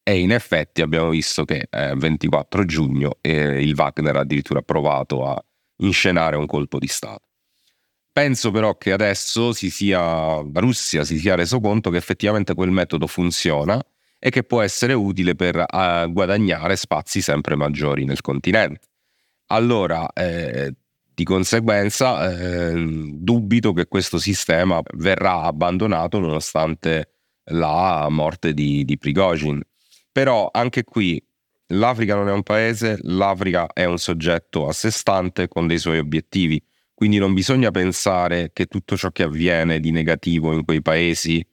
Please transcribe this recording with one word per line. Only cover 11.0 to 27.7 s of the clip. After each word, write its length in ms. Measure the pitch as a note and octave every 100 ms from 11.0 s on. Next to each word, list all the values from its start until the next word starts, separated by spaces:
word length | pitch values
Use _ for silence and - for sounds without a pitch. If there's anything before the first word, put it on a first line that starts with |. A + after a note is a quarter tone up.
si 140 | D2+ D#2+
sia 160 | F#2+
reso 260 | F2+ E2+ B2+
conto 300 | G#2 G#2+ G2
che 80 | F2
effettivamente 560 | - F#2+ G2+ G#2 F#2+
quel 160 | E2+ F#2
metodo 380 | F#2+ F2 E2 D#2
funziona 760 | - F2 - F2 D2 D2 B2+ - _ _ _
e 100 | B2+
che 140 | B2+
può 180 | A#2 A#2+
essere 320 | G2+ - A#2+
utile 400 | C3 G2 F#2 F2
per, 240 | E2+ F2+ E2+
eh, 500 | E2+ F2 F#2 E2+ E2+
guadagnare 640 | F2 F#2 G#2 G2+ D#2 E2+ F#2+
spazi 480 | - D2+ - -
sempre 320 | D#2 D2 C#2+ D2
maggiori 500 | D2 C#2+ D2 C#2+ C2+
nel 160 | C#2
continente. 600 | - C#2 F2 G#2+ F2+ D2 _ _ _ _ _ _ _
Allora, 680 | G#2+ A#2+ A#2 F2+ E2 D#2+
eh, 600 | - F2+ E2+ D2+ A#1+ C#2 C2+ _ _ _
di 120 | -
conseguenza, 1080 | F2 F#2 F#2 A#2 A2+ G#2 G2+ - C3 G2 F#2
eh, 440 | F2 F2+ F2 E2+ E2+ E2 D#2+ D2+ D2
dubito 580 | F2+ A#2+ G#2 A#2 G#2+
che 140 | F2 E2+
questo 320 | G2 F2+ E2+
sistema 600 | G2 F#2+ - E2 F#2 E2 -
verrà 480 | - F2 F#2 F#2+ F2+
abbandonato 800 | D#2+ D2+ F2 F2+ A2 E2+ E2+ G#2+
nonostante 960 | E2+ D#2 - D#2+ D#2+ D#2 E2 D#2+ D2+ _ _ _ -
la 600 | E2 D#2